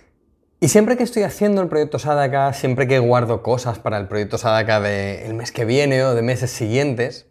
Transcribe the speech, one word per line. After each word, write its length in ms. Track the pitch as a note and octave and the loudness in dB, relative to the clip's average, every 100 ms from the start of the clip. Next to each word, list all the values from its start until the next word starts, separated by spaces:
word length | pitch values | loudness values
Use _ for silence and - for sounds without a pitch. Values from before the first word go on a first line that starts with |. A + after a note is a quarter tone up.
| _ _ _ _ _ _ | _ _ _ _ _ _
Y 80 | D#3+ | 2
siempre 300 | G#3 G#3+ B3 | 4 4 0
que 40 | |
estoy 200 | B3 A3+ | -2 -2
haciendo 400 | F#3 - G#3 G3 | -4 0 0 2
el 60 | F3 | 0
proyecto 300 | D#3 D3 C#3 | 0 -2 -2
Sadaka, 540 | D3 D3 C3+ C#3 C#3 | 0 0 2 2 0
siempre 340 | C3 C3+ B2 C3 | 0 -2 0 2
que 120 | C3+ | 2
guardo 440 | A#2+ B2 A#2 A2+ | 4 4 2 -2
cosas 360 | A2 B2 A#2+ A2 | 0 -2 -2 -6
para 180 | A#2+ G#2 | -4 -4
el 100 | G2 | -4
proyecto 300 | G#2 G2+ A2+ | -4 -4 -2
Sadaka 420 | A#2 A2 A2 G#2+ | 0 0 2 2
del 540 | G2+ G2+ G2 G2 G#2+ | 2 -2 -2 -6 -8
mes 180 | A2+ A#2 | -8 -8
que 140 | - | -4
viene 400 | A2 C3+ C#3+ C3 | 0 2 2 2
o 100 | C3 | 2
de 60 | A#2 | 0
meses 300 | A#2 B2 B2 | 0 -2 -4
siguientes, 760 | - A2 B2 D3 A#2 B2+ - - | -4 -2 0 0 -2 -4 -6 -18